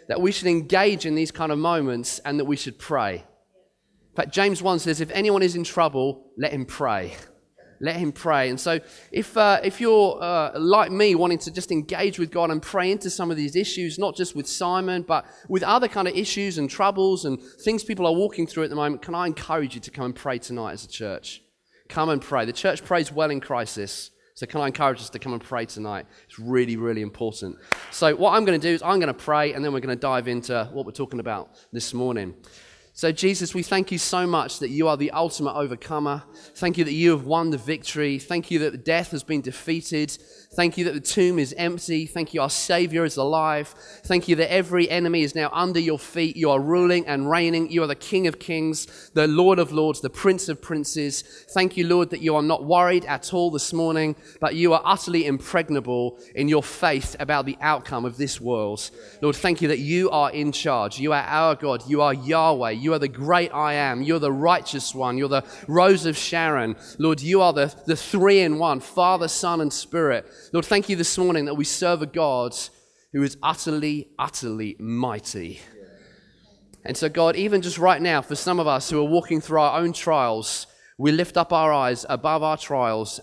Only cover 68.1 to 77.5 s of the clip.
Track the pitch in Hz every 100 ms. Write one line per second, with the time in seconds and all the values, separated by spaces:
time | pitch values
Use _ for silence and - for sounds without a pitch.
68.1 | 202 190 196 175 151 165 131 - - 180
69.1 | 185 165 - 180 170 147 - - 165 151
70.1 | 120 - - - 170 156 202 202 185 170
71.1 | - 180 165 143 147 139 - 175 170 151
72.1 | 170 156 127 120 - - - _ _ _
73.1 | 143 139 139 147 160 - 156 151 147 -
74.1 | - 131 - 120 110 107 - 110 117 127
75.1 | 104 - 104 82 - - 107 92 - -
76.1 | - _ _ _ _ _ - - 131 156
77.1 | 151 165 170 202